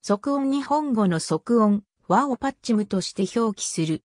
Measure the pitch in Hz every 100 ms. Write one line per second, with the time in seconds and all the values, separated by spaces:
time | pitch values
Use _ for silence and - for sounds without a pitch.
0 | - 202 - 277 269 277 269 294 302 220
1 | 196 165 - 160 - 233 214 208 - _
2 | - 190 277 240 269 - - 214 208 190
3 | - - 190 233 226 202 - - 160 156